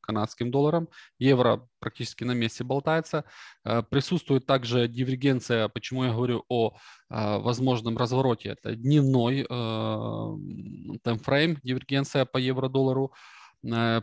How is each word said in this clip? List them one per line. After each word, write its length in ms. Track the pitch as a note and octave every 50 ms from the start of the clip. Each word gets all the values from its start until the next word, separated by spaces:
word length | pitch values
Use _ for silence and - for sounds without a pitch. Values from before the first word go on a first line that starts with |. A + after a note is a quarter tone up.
| -
канадским 480 | - A2 G#2+ G#2 G#2+ - - A#2+ B2 B2
долларом. 360 | C#3 C#3+ D3+ E3 E3+ E3 - - - - - _ _
Евро 480 | B2 C3+ C#3 B2 B2 A#2+ A2+ A#2 - _ _ _
практически 440 | - - - - A#2+ - - - A#2+
на 80 | B2 B2
месте 300 | A#2+ A#2 A2+ - - B2+
болтается. 600 | B2+ C3+ C#3+ - D#3+ D#3+ E3 D#3 - - D#3 C#3 - - - - - - _ _
Э, 180 | - A2+ A#2 A2+
присутствует 640 | - - C#3 C3+ - F#3 E3+ - - C#3 C3 -
также 420 | - C3+ C3 B2 A#2 A#2+ B2 A#2+ A#2
дивергенция, 800 | A#2 B2 C3 B2 C3 B2+ C3 C#3+ C3 B2 - - A#2+ A2+ A2 G2+
почему 360 | - A#2 - - C3 B2+ C3
я 80 | B2+ A#2
говорю 320 | A2+ B2 B2 A#2+ A2+ - -
о, 280 | B2 A#2+ A2+ G#2+ - - - - - - _ _
э, 280 | - A2 G#2+ G#2 G#2 G2+
возможном 600 | G2+ A#2+ A#2+ A#2 C3 C3 B2 A#2 A2 A#2 A2+ A#2
развороте. 520 | B2+ A2+ B2+ B2+ C3+ C3 A#2 - - G#2
Это 260 | G#2 - - A2 A2+
дневной, 720 | A2+ A#2 C3+ D3 D3+ C#3 C3+ C3 B2+ A#2 A#2+ C3 C#3 C3 -
э, 1500 | B2 B2 A#2 A2+ A2+ A2 A2 A2 A2 G#2+ A2 A2 A2 G#2+ A2 A2 G#2+ G#2 G2+ G2 - A2 - - - F#2+ - - - - -
таймфрейм, 540 | A#2+ A#2 A2 - - C3+ C#3+ D3+ E3+ E3 C#3+ -
дивергенция 600 | B2+ B2+ B2+ - - C#3 C3+ C#3 - - C#3+ C3
по 120 | - - C3
евро-доллару. 760 | B2+ B2+ C3 B2+ C3 C3 C3 C3+ C3+ C3 C3 C3+ C3+ C3+ - - - - - - - - _ _ -
Э, 380 | A#2+ A#2 A#2 A#2 A#2 A2+ A2+